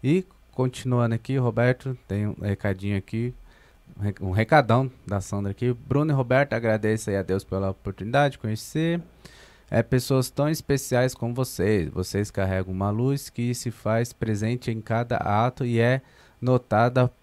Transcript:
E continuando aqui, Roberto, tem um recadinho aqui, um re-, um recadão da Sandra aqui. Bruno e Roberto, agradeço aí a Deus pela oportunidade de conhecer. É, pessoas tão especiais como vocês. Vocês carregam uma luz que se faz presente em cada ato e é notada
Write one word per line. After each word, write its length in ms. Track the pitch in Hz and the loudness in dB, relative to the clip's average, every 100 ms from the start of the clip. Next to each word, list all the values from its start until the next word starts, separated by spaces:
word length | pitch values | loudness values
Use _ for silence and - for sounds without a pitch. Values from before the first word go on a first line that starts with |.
E 220 | 127 180 185 - _ | 2 0 0 -16 _
continuando 640 | - 127 - 127 123 117 113 | -2 -2 -2 0 2 2 0
aqui, 220 | - 135 | -2 0
Roberto, 600 | 123 113 123 127 135 123 _ | 0 2 2 2 -4 -10 _
tem 220 | 101 104 | -2 -2
um 80 | - | -2
recadinho 560 | 104 98 101 95 101 101 | -4 -2 -2 -2 -2 -4
aqui, 360 | - 113 120 - - - - _ - - | -2 -4 -4 -6 -20 -20 -20 _ -20 -6
um 60 | |
re-, 120 | 101 95 | -6 -4
um 120 | 92 | -2
recadão 600 | 95 110 156 117 120 131 - - | 0 4 4 6 2 2 -6 -6
da 160 | 101 | -4
Sandra 300 | 92 101 98 | -4 -4 -4
aqui. 200 | 98 123 | -2 -2
Bruno 400 | 120 - 135 156 | -2 -2 0 2
e 40 | 139 | 0
Roberto, 360 | 120 127 139 | 4 2 2
agradeço 580 | 117 117 107 107 110 - | 0 0 2 2 0 0
aí 60 | 98 | -2
a 80 | |
Deus 220 | 92 95 - | 0 -2 -2
pela 240 | 95 98 | -2 -2
oportunidade 640 | 95 - 95 101 131 143 | -4 -8 -8 -2 2 2
de 60 | - | 0
conhecer. 640 | 110 107 - 151 160 170 165 - - - - - _ | -6 -6 -4 -2 -2 -2 -6 -20 -20 -20 -20 -20 _
É, 140 | 120 | -2
pessoas 460 | 117 127 123 135 127 | 2 0 2 0 0
tão 200 | - 147 | -2 -2
especiais 640 | 156 - 139 - 123 127 | -2 -2 -2 0 0 0
como 200 | - 120 | -2 -6
vocês. 560 | 120 127 - 92 107 78 | -4 -4 0 2 2 0
Vocês 420 | - 92 98 104 | -4 -4 -2 -2
carregam 420 | - 95 95 92 | -2 -2 -2 -2
uma 160 | 92 101 | -2 -2
luz 400 | 107 127 143 - | 0 0 -2 -6
que 240 | - 120 | -4 -4
se 160 | 123 123 | -2 -6
faz 420 | - 104 113 117 | -6 -2 0 -2
presente 580 | - 110 107 110 120 - | -4 -2 0 0 -2 -4
em 100 | 110 | -6
cada 360 | 104 117 117 120 | -2 -2 0 -2
ato 480 | - 104 120 - 123 | 0 2 2 0 0
e 140 | 117 | 2
é 220 | 117 131 - - - _ | 4 2 -2 -20 -20 _
notada 680 | 123 127 - 104 120 127 123 - | 0 0 2 2 4 4 2 0